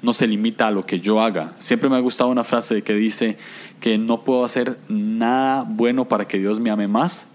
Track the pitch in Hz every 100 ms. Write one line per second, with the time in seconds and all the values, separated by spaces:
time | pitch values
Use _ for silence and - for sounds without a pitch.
0 | 117 113 117 104 113 - 110 98 - 92
1 | 101 110 113 87 80 - - 117 139 127
2 | 123 - 127 123 - 117 - 107 - 104
3 | 110 - 113 101 - - - - 117 107
4 | 113 117 - 123 123 127 123 120 - 107
5 | 107 113 117 131 135 135 113 107 120 127
6 | 123 104 98 98 98 107 113 104 101 113
7 | 175 - -